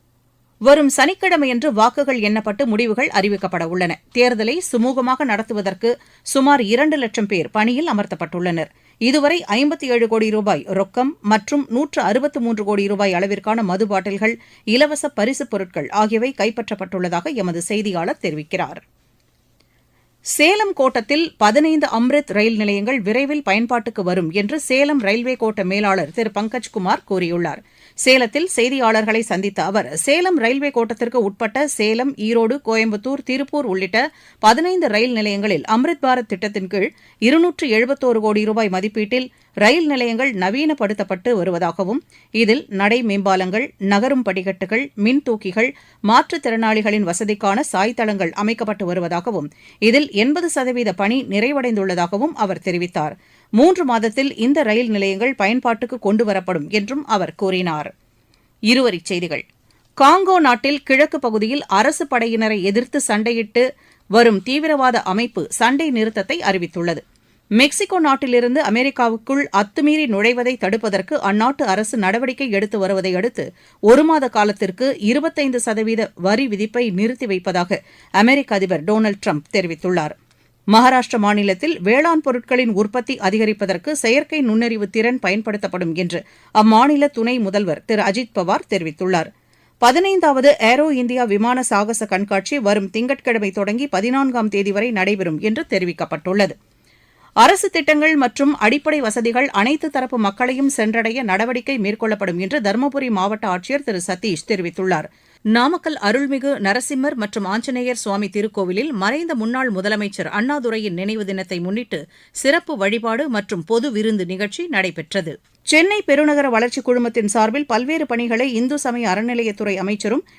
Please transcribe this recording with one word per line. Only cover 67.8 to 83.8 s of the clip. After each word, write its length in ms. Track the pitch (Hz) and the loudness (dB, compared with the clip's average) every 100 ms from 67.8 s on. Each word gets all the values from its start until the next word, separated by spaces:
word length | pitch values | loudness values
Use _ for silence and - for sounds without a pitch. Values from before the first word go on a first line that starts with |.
| 403 370 | -2 0
நாட்டிலிருந்து 640 | 311 269 269 240 240 262 | 2 2 2 2 2 0
அமெரிக்காவுக்குள் 800 | 269 220 269 269 240 226 - 277 285 | 0 0 0 0 -2 -2 -2 -2 0
அத்துமீறி 520 | 196 208 - 294 311 294 | 0 -2 0 2 2 0
நுழைவதை 460 | 202 220 247 247 254 | 0 2 0 -2 -2
தடுப்பதற்கு 580 | 240 220 220 190 190 302 | -2 -2 -2 -2 -2 -2
அந்நாட்டு 400 | 196 208 233 277 | 0 2 0 0
அரசு 340 | 254 190 214 240 | 0 0 -2 -2
நடவடிக்கை 520 | 190 220 262 254 269 | 0 0 -2 -4 -2
எடுத்து 280 | 196 202 214 | -2 -2 -2
வருவதை 360 | 190 196 190 180 | 0 0 0 0
அடுத்து, 380 | 226 - 160 - _ _ | -2 -4 -8 -10 _ _
ஒரு 200 | 202 254 | 6 8
மாத 260 | 320 320 262 | 8 4 2
காலத்திற்கு 720 | 220 208 202 196 185 262 - | 2 0 0 -4 -2 -2 0
இருபத்தைந்து 600 | 208 262 320 320 277 247 | 0 2 0 -2 -2 -2
சதவீத 520 | 240 220 220 226 208 - | -2 -2 0 -2 -2 -2
வரி 320 | 180 220 269 | 0 0 0
விதிப்பை 420 | 202 214 240 240 | -2 -2 -2 -2
நிறுத்தி 360 | 180 220 254 240 | 0 -2 -2 -4
வைப்பதாக 560 | 190 180 180 180 170 - - - | -4 -2 -2 -2 -4 -6 -20 -2
அமெரிக்க 440 | 190 220 277 269 202 | 4 4 4 2 0
அதிபர் 280 | 190 170 | 0 -2
டொனால்டு 360 | 160 214 220 202 | 0 0 0 -2
டிரம்ப் 320 | - 151 - | -2 -4 -2
தெரிவித்துள்ளார். 600 | 208 180 160 180 180 151 - _ _ _ _ - | -4 -2 -4 -2 -2 -2 -6 _ _ _ _ 4
மகாராஷ்டிர 500 | 220 254 262 233 240 | 6 8 6 2 0
மாநிலத்தில் 640 | 208 208 202 185 302 339 | 2 2 0 0 -2 -2
வேளாண் 400 | 180 247 330 320 | 2 4 4 2
பொருட்களின் 520 | 277 247 - 247 240 | 0 -2 0 0 2
உற்பத்தி 440 | 196 208 247 240 269 | 2 0 -2 -6 -4
அதிகரிப்பதற்கு 760 | 190 214 214 214 196 175 | 0 0 0 0 -2 -4